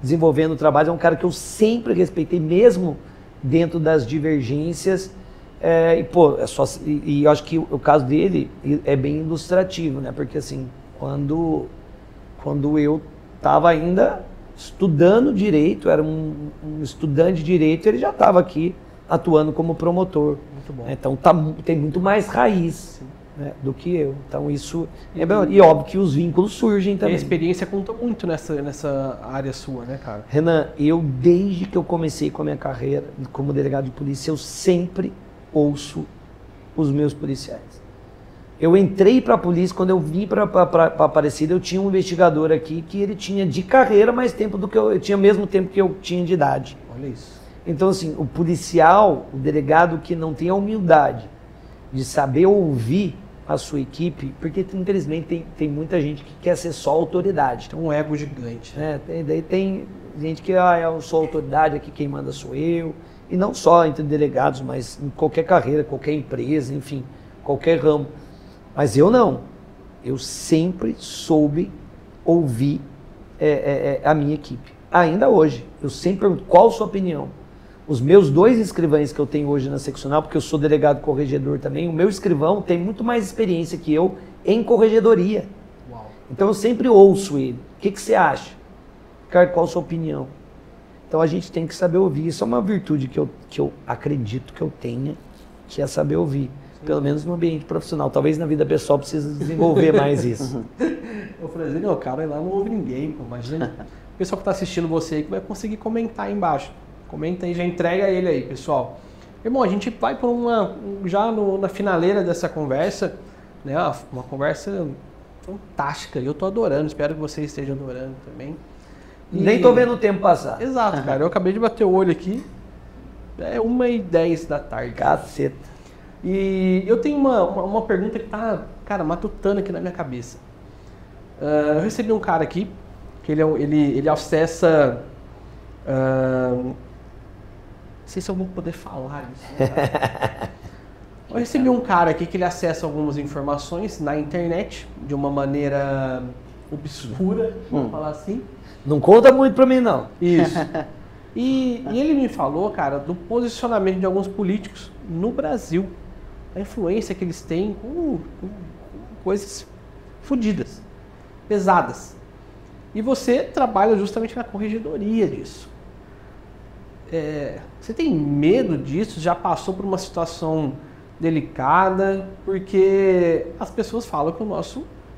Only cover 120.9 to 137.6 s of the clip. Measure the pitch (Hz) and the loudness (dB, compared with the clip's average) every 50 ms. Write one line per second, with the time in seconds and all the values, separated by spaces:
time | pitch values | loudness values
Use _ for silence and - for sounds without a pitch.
120.9 | 180 143 135 139 139 135 147 135 135 156 - 185 190 220 226 226 226 - 220 190 | 0 -2 -2 -2 -2 0 0 0 0 0 0 0 0 0 0 -2 0 2 2 4
121.9 | 180 190 190 180 165 - - 185 202 247 277 - - - - - - - - - | 4 4 4 2 2 0 -2 -6 -6 -8 -8 -12 -18 -20 -20 -20 -20 -20 -20 -20
122.9 | - - - - - - - - - - - 160 - 233 220 226 240 247 247 240 | -20 -20 -20 -20 -20 -20 -20 -18 -14 -12 -10 -6 -4 -2 -2 0 0 0 2 0
123.9 | 240 233 196 175 170 165 165 170 165 160 - - 151 147 - - - 113 120 123 | 0 -2 -2 0 2 2 4 4 0 -2 -2 -6 -6 -6 -6 -8 -10 -10 -8 -10
124.9 | 120 - - - - - - - - - 143 139 135 - - - - - - - | -6 -2 2 2 2 2 0 -8 -6 -4 -4 -4 -4 -6 -18 -20 -20 -20 -20 -20
125.9 | - - - - - - - 175 185 196 196 196 190 190 185 185 185 185 190 190 | -20 -20 -20 -20 -20 -12 -6 -4 -2 -2 0 -2 0 0 2 2 2 2 2 2
126.9 | 226 226 - 294 294 285 277 269 254 220 180 170 196 202 180 190 202 226 220 - | 0 2 2 -2 0 2 2 2 4 4 2 2 0 -4 -4 -2 -2 -4 -2 0
127.9 | 220 180 190 226 - 214 - - - 214 226 226 208 170 - - - - - - | 0 0 0 -2 -4 -6 -10 -8 -8 -6 -4 -4 -4 -4 -6 -12 -16 -18 -10 -8
128.9 | 208 196 170 151 170 170 - 208 - - - 196 202 202 190 196 175 170 175 180 | -6 -4 -2 -2 -4 -4 -4 -8 -8 -2 -2 0 0 0 -2 -4 -6 -6 -6 -8
129.9 | 175 - 170 139 127 123 120 - - - - - - - - - - - - - | -8 -8 -8 -8 -8 -10 -12 -14 -16 -20 -20 -20 -20 -20 -20 -20 -20 -20 -20 -20
130.9 | - - - - - - - - - - - 143 151 151 147 151 151 151 165 214 | -20 -20 -20 -20 -20 -20 -20 -20 -16 -8 -4 0 0 2 2 2 2 2 0 -2
131.9 | 220 - 240 208 220 220 - - 175 160 156 143 - 170 208 - - - - - | -2 -4 0 0 0 0 0 0 0 0 0 -2 -2 -6 -6 -6 -8 -16 -20 -20
132.9 | - - - - - - - - 151 151 156 156 156 - 147 143 151 151 147 143 | -20 -20 -20 -20 -20 -18 -6 -4 0 2 2 2 2 0 0 2 4 4 4 4
133.9 | 123 127 139 151 151 151 - - - 156 160 165 165 - - 165 160 156 143 131 | 2 0 2 2 0 0 0 -2 0 2 2 0 0 2 2 4 6 6 4 4
134.9 | 120 - - - - - - - - - - - - - - - - - - - | 2 -4 -10 -16 -20 -20 -20 -20 -20 -20 -20 -20 -20 -20 -20 -20 -20 -16 -8 -4
135.9 | 135 131 131 131 131 131 131 131 131 127 127 127 123 127 123 127 131 - - - | -2 0 0 0 0 0 0 0 0 0 0 -2 -2 -2 -4 -6 -10 -10 -16 -20
136.9 | - - - - - - - - - - - - - - | -20 -20 -20 -20 -20 -20 -20 -20 -20 -20 -20 -20 -20 -20